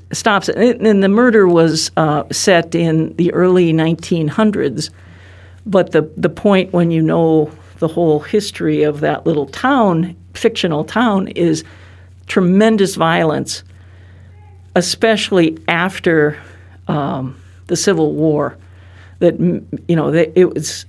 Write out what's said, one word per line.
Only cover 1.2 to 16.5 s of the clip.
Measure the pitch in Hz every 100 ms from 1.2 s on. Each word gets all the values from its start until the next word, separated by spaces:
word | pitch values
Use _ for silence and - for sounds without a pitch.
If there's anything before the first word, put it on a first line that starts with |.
| 247 220 185
was, | 170 165 160 - -
uh, | 156 147 -
set | 147 - 175 170 170
in | 165 156 156 -
the | 175
early | - 180 180 170
nineteen | 160 160 160 - 170 151
hundreds. | 180 214 208 139 139 - - - - - - - - 220
But | 190 170
the, | 160 156 -
the | 170
point | 160 208 190 185
when | 175 170
you | 165
know | 156 165 165 160 151 - - -
the | 160
whole | 165 170 151
history | 151 214 208 - 165 151
of | 151 147
that | 151 147 165
little | 151 143
town, | - 262 277 208 165 180 - -
fictional | - 226 226 180 151 160
town, | 220 240 196 190
is | - 170 160 - - - - - - -
tremendous | - 180 190 220 220 190 -
violence, | 165 170 160 139 135 - - - - - - - - - - - - 180
especially | 175 - 226 214 - 190 160 160 -
after, | 170 185 - 180 160 147 151 -